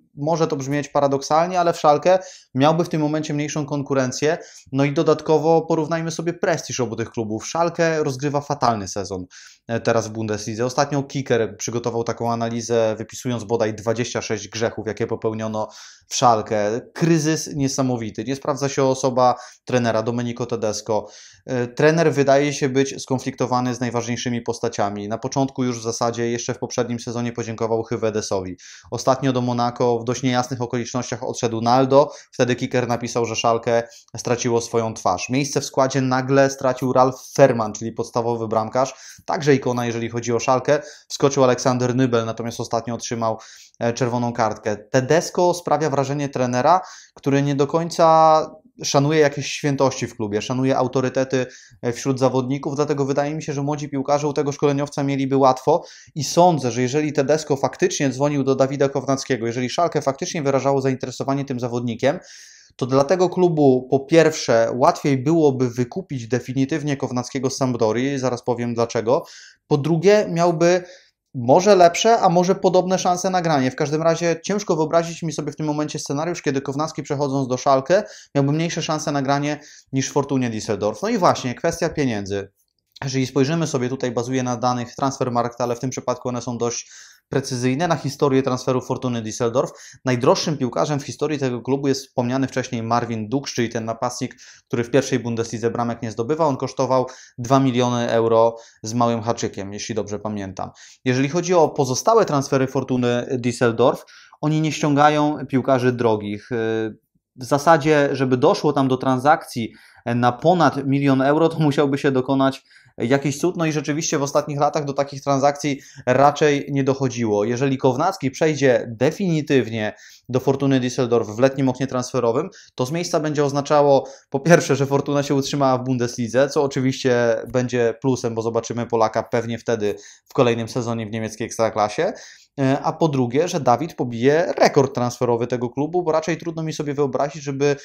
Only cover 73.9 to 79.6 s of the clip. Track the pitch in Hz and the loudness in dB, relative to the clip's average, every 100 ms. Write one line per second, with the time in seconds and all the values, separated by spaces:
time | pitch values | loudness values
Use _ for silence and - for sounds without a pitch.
73.9 | 156 165 160 170 165 - 202 208 160 147 | 0 0 2 0 -2 -2 -4 0 0 2
74.9 | 165 170 165 165 151 147 147 156 151 151 | 2 0 -6 -6 -6 -6 -4 -4 -2 -4
75.9 | 151 - 143 165 170 151 135 135 139 156 | -6 -6 -4 -4 -2 -2 -2 -2 -4 -4
76.9 | - 139 143 143 139 127 127 - 135 127 | -6 -6 -2 0 0 -2 0 4 2 4
77.9 | 190 208 - - 143 139 156 170 165 - | 2 2 -14 -4 0 2 0 -2 -4 -4
78.9 | 156 156 143 135 139 147 147 | -4 -2 -2 0 0 -2 -6